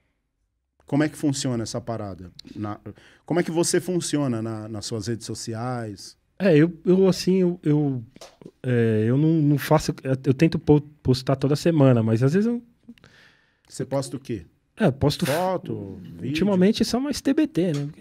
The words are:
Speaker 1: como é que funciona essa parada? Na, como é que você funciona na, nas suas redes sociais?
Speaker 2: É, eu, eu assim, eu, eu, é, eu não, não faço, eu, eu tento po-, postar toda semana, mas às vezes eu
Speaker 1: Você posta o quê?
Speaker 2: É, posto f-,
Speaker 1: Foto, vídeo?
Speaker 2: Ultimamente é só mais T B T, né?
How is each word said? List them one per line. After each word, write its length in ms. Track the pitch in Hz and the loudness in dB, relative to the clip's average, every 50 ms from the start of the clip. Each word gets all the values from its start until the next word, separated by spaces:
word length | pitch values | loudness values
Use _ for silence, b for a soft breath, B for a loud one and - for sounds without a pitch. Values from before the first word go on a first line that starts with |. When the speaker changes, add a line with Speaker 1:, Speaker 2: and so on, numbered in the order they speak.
| _ _ _ _ _ _ _ _ _ _ _ _ _ _ _ _ _ | _ _ _ _ _ _ _ _ _ _ _ _ _ _ _ _ _
Speaker 1:
como 160 | - 143 143 151 | -4 -2 0 0
é 60 | 156 | -2
que 80 | 147 | -2
funciona 460 | - - 147 135 - - 135 120 113 123 | -4 -2 -2 -2 -2 -4 -4 -4 -4 -6
essa 180 | - - 120 | -6 -8 -8
parada? 500 | - - 113 107 104 98 90 85 92 87 - - - - - | -8 -8 -8 -8 -8 -10 -12 -14 -16 -18 -20 -20 -20 -16 -12
Na, 240 | 101 104 104 104 - - 104 - b b b b b b | -10 -8 -8 -10 -10 -14 -18 -20 b b b b b b
como 140 | b 156 175 | b -4 -4
é 40 | 170 | -4
que 60 | - | -2
você 300 | 156 170 170 - - 175 | 0 0 0 2 0 -2
funciona 580 | 170 185 180 170 165 - 151 147 143 131 117 113 | 0 -2 -4 -4 -2 -2 -2 -2 0 -2 -2 -4
na, 260 | 110 113 110 107 107 | -4 -6 -8 -8 -10
nas 180 | 110 110 104 - | -10 -10 -10 -8
suas 220 | - 117 110 98 | -8 -8 -6 -6
redes 180 | 117 117 101 - | -6 -6 -6 -8
sociais? 920 | - 110 - - 113 113 110 120 127 127 120 113 107 98 - - - - _ _ _ _ | -10 -12 -10 -10 -10 -8 -6 -6 -6 -6 -6 -8 -10 -12 -14 -16 -20 -20 _ _ _ _
Speaker 2:
É, 180 | - 185 196 156 | -2 2 4 6
eu, 160 | 147 160 170 165 - - | 6 6 4 0 -2 0
eu 220 | 190 180 190 190 | 2 4 4 4
assim, 300 | 185 180 - - 185 185 | 4 2 2 0 0 2
eu, 220 | 190 180 175 175 - - | 2 2 0 0 -2 0
eu, 400 | 156 147 151 151 139 131 120 113 - - - - - _ - - - - _ - | 0 2 2 2 0 -2 -4 -8 -12 -18 -20 -20 -20 _ -20 -20 -20 -18 _ -4
é, 420 | 127 123 120 117 113 110 107 110 | 0 2 2 4 4 2 2 2
eu 100 | 117 127 | 2 2
não, 120 | 143 156 160 165 160 | 2 4 2 2 4
não 160 | 147 147 147 | 4 2 2
faço, 360 | 131 - - 156 143 - - 151 - - | 2 2 2 2 2 2 0 -6 -4 -4
eu, 120 | 131 135 131 135 | -4 -4 0 0
eu 80 | 147 131 | 0 2
tento 240 | - 170 156 - 156 | 4 4 2 2 2
po-, 200 | - - 147 147 151 - - _ - | 4 4 4 4 2 -2 -10 _ 0
postar 320 | 127 127 127 - - 135 | 0 0 0 0 -2 -2
toda 200 | 131 147 135 147 | 0 0 0 0
semana, 460 | - - 170 165 151 135 131 123 117 | 0 0 2 4 6 6 6 6 6
mas 200 | 110 110 113 110 127 | 4 2 2 2 2
às 100 | 139 156 | 2 2
vezes 140 | 196 214 | 2 0
eu 140 | 240 240 240 - _ _ _ _ - - _ b b b b b b b b b b b b b | 0 -2 -4 -8 _ _ _ _ -20 -20 _ b b b b b b b b b b b b b
Speaker 1:
Você 160 | b - - 131 | b -10 -10 -8
posta 320 | 120 131 139 135 139 143 | -4 -4 -4 -4 -6 -8
o 40 | 127 | -10
quê? 260 | - - 120 92 82 - _ _ _ _ _ | -8 -8 -8 -8 -10 -14 _ _ _ _ _
Speaker 2:
É, 120 | - 220 156 | 0 0 0
posto 340 | 127 - 139 147 - - 180 | 2 2 0 0 0 0 0
f-, 80 | - 143 | 0 0
Speaker 1:
Foto, 680 | 170 185 185 185 - - - 113 107 101 98 95 98 | 0 0 -2 -2 -4 -6 -8 -10 -8 -10 -10 -12 -14
vídeo? 260 | 90 82 82 - - | -16 -16 -14 -10 -8
Speaker 2:
Ultimamente 540 | 131 147 160 190 208 196 180 180 208 220 - | -4 -2 0 0 2 4 4 4 4 4 2
é 40 | 226 | 0
só 120 | - - 254 | -2 -2 -2
mais 200 | 269 294 254 - | -2 -4 -6 -4
T 140 | - 269 277 | -2 0 0
B 140 | 311 311 | 2 0
T, 260 | 285 - 156 185 185 147 | 0 0 -2 -2 0 -2
né? 160 | 143 143 147 - - | -4 -6 -8 -10 -16